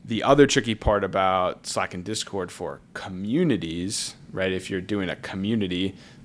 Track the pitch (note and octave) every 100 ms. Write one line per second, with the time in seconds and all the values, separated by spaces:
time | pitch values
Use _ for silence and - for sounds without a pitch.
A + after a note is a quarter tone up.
0 | - A2 - C#3+ C#3 C#3 A2+ G#2+ A#2 G2+
1 | G2 G2 F#2+ F#2 F2+ - - - F#2 F#2
2 | F2+ G#2+ - G2 F2+ - E2+ C#2 - -
3 | G#2 F#2 G2+ C#3+ F3 G#2 E2 E2 F#2 -
4 | - - - F#2 F#2+ F#2 - F#2+ F#2+ G#2
5 | F2+ C#2+ - F#2+ G2 A2+ F#2+ F2+ F#2+ -
6 | - -